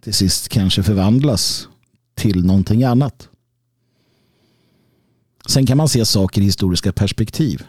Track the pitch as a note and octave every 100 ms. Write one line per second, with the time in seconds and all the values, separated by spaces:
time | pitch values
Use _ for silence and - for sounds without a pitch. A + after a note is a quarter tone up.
0 | - G#2 F#2+ - - - F#2+ G2 F#2+ G2+
1 | F#2+ A#2+ D3 G#2 - - - _ _ _
2 | _ - A2 F#2 F2+ F#2+ F#2 G#2+ B2+ A#2+
3 | C#3 - - _ _ _ _ _ _ _
4 | _ _ _ _ _ _ _ _ _ _
5 | _ _ _ _ - C3+ C3 C3+ D3+ B2
6 | A2 G#2 F#2+ - G2 F#2 G2 F2+ G2+ -
7 | G2+ - A2 - D#3 C#2